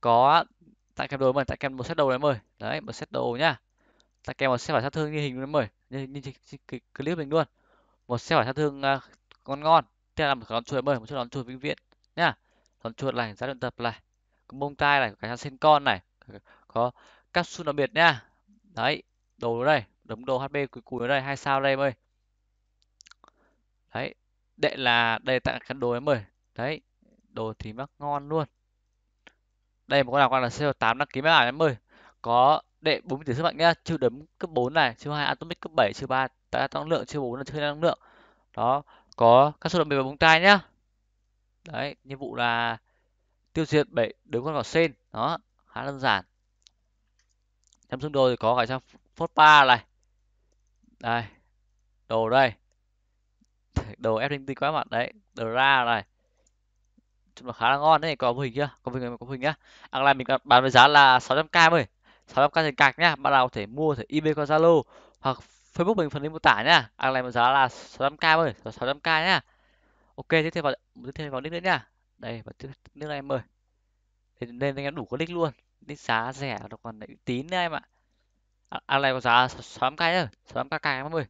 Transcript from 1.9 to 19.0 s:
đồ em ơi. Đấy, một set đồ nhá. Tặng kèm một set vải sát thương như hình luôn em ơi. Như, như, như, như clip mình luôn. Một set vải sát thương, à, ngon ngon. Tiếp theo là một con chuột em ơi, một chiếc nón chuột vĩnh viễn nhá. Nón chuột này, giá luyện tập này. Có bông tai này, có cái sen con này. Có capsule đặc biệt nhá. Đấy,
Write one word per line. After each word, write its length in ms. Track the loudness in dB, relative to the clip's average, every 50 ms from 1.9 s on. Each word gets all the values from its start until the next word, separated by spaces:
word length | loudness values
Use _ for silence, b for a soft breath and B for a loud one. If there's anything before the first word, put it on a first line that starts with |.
| -2 0
đồ 120 | 0 0
em 160 | 0 0 0
ơi. 100 | -2 -2 -2 _ _ _ _
Đấy, 220 | -10 -8 -8 -8
một 100 | -10 -12
set 200 | -14 -14 -14 _
đồ 260 | -6 -6 -4 -4 -4 -2
nhá. 200 | -2 -2 -2 -4 _ _ _ _ _ _ _ _ _ _ _ _ _
Tặng 100 | -16 -8 _
kèm 140 | -2 0
một 60 | 0 -2
set 160 | -2 -2 -2
vải 80 | 0
sát 120 | 0 -2 -6
thương 180 | -6 -6 -6
như 80 | -4 -6
hình 140 | -6 -6 -8
luôn 100 | -8 -10
em 120 | -4 -2
ơi. 120 | -2 -2 -2 _ _ _ _
Như, 100 | -12 -12
như, 220 | -12 -12 -14 -14 -14
như, 80 | -16 -18 _ _ _ -20 -20 _ -16
như 80 | -16 -16 _ _ _
clip 240 | -10 -6 -6 -6 -6
mình 120 | -6 -2
luôn. 180 | -2 -2 -2 -2 _ _ _ _ _ _ _ _ _ _ _ _
Một 100 | -8 -8
set 200 | -4 0 0 0
vải 80 | 0
sát 80 | 0 -2
thương, 260 | -4 -4 -4 -4 -4
à, 180 | -2 -2 -2 -2 -4 -14 _ _ _ _ -20 _ _
ngon 140 | -10 -10 -4
ngon. 240 | 2 4 4 4 4
Tiếp 300 | _ _ _ _ _ _
theo 120 | -4 0 0
là 80 | 0
một 100 | -2 -4 -6
con 160 | -6 -6 -6
chuột 140 | -4 -6 -4
em 120 | -2 -2
ơi, 100 | -2 -4
một 60 | -4
chiếc 100 | -10 -8
nón 140 | -8 -8 -8
chuột 160 | -8 -12 -10
vĩnh 140 | -10 -14 -12
viễn 180 | -8 -10 -10 _ _ _ _ _ _ _ _
nhá. 180 | -2 -2 -2 -2 _ _ _ _ _ _ _ _ _ _
Nón 100 | -14 -12
chuột 220 | -8 -8 -6 -4
này, 180 | -4 -6 -6 -8
giá 140 | -10 -10 -10
luyện 120 | -8 -8
tập 140 | -10 -12 -10 _
này. 220 | -8 -8 -8 -10 _ _ _ _ _ _ _ _ _ _
Có 100 | -12 -10
bông 180 | -10 -10 -6
tai 240 | _ 0 2 2 2
này, 100 | 0 -2
có 60 | -4 _
cái 160 | -10 -10 -10 -10
sen 200 | -12 -16 -12 0
con 260 | 4 4 4 6 4
này. 180 | 0 -2 -2 _ _ _ _ _ -20 -20 -20 b b b b b b
Có 240 | _ -2 -2 -2 -4 b b b b b b b _
capsule 320 | -6 -6 -6 -10 -10 -8
đặc 100 | -6 -2
biệt 180 | -2 -2 -2 0
nhá. 300 | 2 2 2 2 0 -8 _ _ _ _ _ _ _ _
Đấy, 400 | _ _ -4 -2 -2 -2 -4